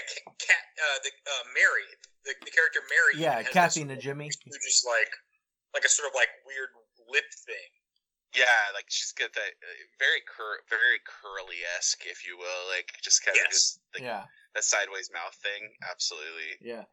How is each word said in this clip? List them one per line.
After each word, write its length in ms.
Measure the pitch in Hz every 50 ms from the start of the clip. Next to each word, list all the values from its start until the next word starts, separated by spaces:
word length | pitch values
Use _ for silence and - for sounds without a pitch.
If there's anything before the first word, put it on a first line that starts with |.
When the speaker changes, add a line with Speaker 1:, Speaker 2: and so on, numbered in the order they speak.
| -
Speaker 1:
Ca-, 320 | - - - - - -
Cat, 260 | - - - - - - - _
uh, 200 | - 156 147 139 135
the, 100 | 131 139 - - _
uh, 200 | 143 143 127 120 123 131
Mary, 300 | 151 185 185 139 113 98 - - - - - _ _ _ 185
the, 60 | 180 - -
the 60 | - -
character 240 | 170 160 156 - 151 -
Mary 380 | - 143 160 170 151 147 151 165
Speaker 2:
Yeah, 160 | 156 135 113
Speaker 1:
has 80 | 107 127
Speaker 2:
Kathy 320 | - 180 175 160 - 160 151 139
Speaker 1:
this 160 | 135 120 113
Speaker 2:
Najimy. 240 | 139 139 147 151 151
Speaker 1:
Stooges, 560 | 147 - _ - - - - - - - -
like, 240 | 123 117 113 113 - - - _ _ _ _ _ _ _ _ _ _ -
like, 80 | -
a 80 | - 131
sort 160 | - 156 147
of, 80 | 135 -
like, 160 | 127 120 - - - _
weird 240 | 135 139 135 131 - - 120 _ _ _ _ 117 117
lip 160 | 131 147 - - - - -
thing. 240 | - 107 - - - _ _ _ _ _ _ _ _ _ _ _ _ -
Speaker 3:
Yeah, 320 | 127 127 123 120 113 104 101 98
like, 80 | 101 95 - -
she's 200 | - - - -
got 160 | - 120 110 -
that, 160 | 117 104 95 -
uh, 240 | _ - 87 85 - - _ _
very 240 | - 135 143 156 143 - -
cur-, 320 | - - 110 107 101 - - -
very 320 | 113 110 113 123 113 107 - -
Curly-esque, 960 | - - - 101 98 98 92 92 87 85 85 87 87 90 90 - - - -
if 160 | 87 90 -
you 160 | - 90 87
will, 240 | 87 90 90 90 90 90 92
like, 240 | 92 90 90 - - -
just 240 | - 95 - - -
kind 80 | 104 95
of 160 | - 95 -
Speaker 1:
Yes. 0 |
Speaker 3:
just, 300 | - - - - - - _ _ -
like, 60 | - 127
Speaker 2:
Yeah. 240 | 123 113 101 - - _ _ _ _ -
Speaker 3:
That 80 | 104 104
sideways 460 | - 117 104 101 95 98 95 92 -
mouth 240 | - 85 85 95 - -
thing, 300 | - 101 101 101 107 107 - _ 101 95
absolutely. 680 | 90 - - - 87 78 76 82 82 82 80 82 95 101
Speaker 2:
Yeah. 220 | 107 117 117 110 101 -